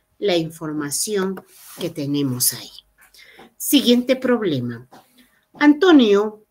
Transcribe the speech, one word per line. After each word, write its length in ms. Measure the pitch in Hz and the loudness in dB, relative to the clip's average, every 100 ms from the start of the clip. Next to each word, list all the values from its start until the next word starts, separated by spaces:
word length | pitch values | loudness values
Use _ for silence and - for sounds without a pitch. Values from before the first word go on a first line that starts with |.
| _ _ | _ _
la 180 | 208 175 | -2 -2
información 1040 | 160 - 160 151 143 - 214 202 190 190 - - - - | -4 -10 -10 -10 -8 -8 -6 -4 -4 -8 -16 -20 -20 -12
que 100 | 170 | -10
tenemos 640 | 165 139 143 135 123 - | -8 -6 -2 -2 -2 -4
ahí. 180 | - - - _ _ _ - - - - _ | -6 -16 -20 _ _ _ -20 -20 -20 -20 _
Siguiente 580 | - 285 220 240 247 254 | -2 0 2 0 0 -2
problema. 720 | 254 240 196 135 120 120 - - _ _ _ _ _ - | 0 -2 -2 -4 -6 -10 -18 -20 _ _ _ _ _ 2
Antonio, 880 | 294 294 381 294 220 202 214 - _ | 2 4 6 6 6 4 0 -8 _